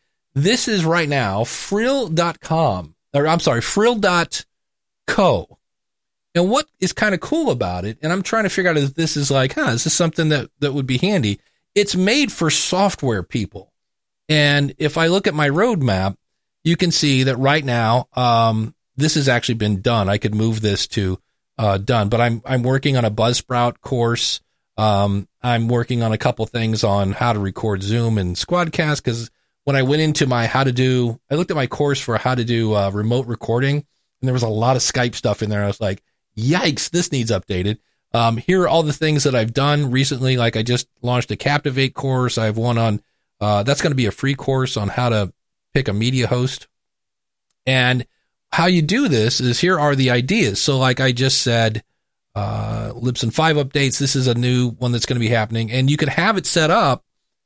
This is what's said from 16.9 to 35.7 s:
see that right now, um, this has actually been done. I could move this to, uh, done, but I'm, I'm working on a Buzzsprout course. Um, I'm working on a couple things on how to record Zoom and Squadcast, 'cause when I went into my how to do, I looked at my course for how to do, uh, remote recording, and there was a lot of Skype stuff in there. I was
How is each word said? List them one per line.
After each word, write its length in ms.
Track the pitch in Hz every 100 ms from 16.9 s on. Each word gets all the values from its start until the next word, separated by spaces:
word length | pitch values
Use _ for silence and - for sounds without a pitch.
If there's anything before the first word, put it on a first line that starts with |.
see 320 | - 151 131
that 120 | 131 123
right 260 | 135 156
now, 440 | 135 117 110 123 -
um, 600 | 127 123 117 113 110 110 - _ 131
this 180 | 156
has 140 | 156 135
actually 280 | 120 - 113
been 240 | 107 95
done. 280 | 120 113 95
I 100 | 104
could 160 | 107
move 260 | 107 113 107
this 260 | 107 98 -
to, 300 | 113 95 92 _ _ _ -
uh, 200 | 107 98
done, 300 | 104 120 98
but 120 | 113
I'm, 220 | 117 113
I'm 180 | - 131
working 320 | 123 139 143 131
on 80 |
a 60 | 110
Buzzsprout 720 | 107 113 123 - 120 120 -
course. 600 | - 123 117 117 - - _ _ _ -
Um, 520 | 107 101 101 101 - -
I'm 260 | 123 117 117
working 340 | 123 - 120
on 100 | 113
a 60 | 107
couple 280 | 131 - 107
things 360 | 117 113 110
on 300 | 107 101 98
how 200 | 98 120
to 60 | 107
record 440 | 98 - 110 98
Zoom 340 | 101 117 117 107
and 160 | 90
Squadcast, 720 | 87 - 175 165 - 156 147
'cause 260 | - 117 117 _ _ _
when 120 | - 135
I 60 |
went 200 | 127 151
into 240 | 156 147 135
my 200 | 120 113
how 180 | 131
to 80 | 135
do, 480 | 123 127 127 120 113 -
I 60 | 151
looked 140 | 185
at 60 | 156
my 100 | 127
course 320 | - 143 135
for 180 | - 110
how 160 | 127
to 100 | 123
do, 300 | 117 117 110
uh, 160 | 104 98
remote 360 | 104 107 123 120
recording, 480 | 113 - 117 139 147
and 80 | - _ _ - 127
there 40 |
was 100 | 127
a 60 | 117
lot 260 | 107 120 123
of 60 |
Skype 320 | - 135 120
stuff 280 | - 113 101
in 80 | 107
there. 120 | 104
I 40 |
was 120 | 101